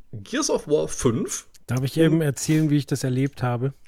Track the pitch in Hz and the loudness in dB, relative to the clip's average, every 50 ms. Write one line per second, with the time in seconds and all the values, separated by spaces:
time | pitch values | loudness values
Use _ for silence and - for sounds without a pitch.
0 | - - - 104 98 - 220 285 302 - 294 - - 151 147 156 156 151 - - | -16 -14 -14 -14 -10 -6 -4 -4 -2 0 -2 -2 0 0 0 0 0 -2 -6 -2
1 | - 131 113 147 233 - - - - - - - - - 120 127 135 131 - 156 | 0 0 0 0 -2 -4 -6 -10 -10 -16 -20 -20 -8 -4 -4 -2 -2 -2 2 4
2 | 160 160 156 165 156 147 131 - - - 156 156 156 151 147 147 135 - 143 - | 4 4 4 4 2 0 -2 -2 0 2 2 4 4 4 2 2 2 0 -2 -2
3 | - 131 127 131 135 139 - - 127 123 123 117 127 139 - - - | -2 0 0 0 0 0 -2 -2 -2 -2 0 0 -2 -4 -4 -6 -14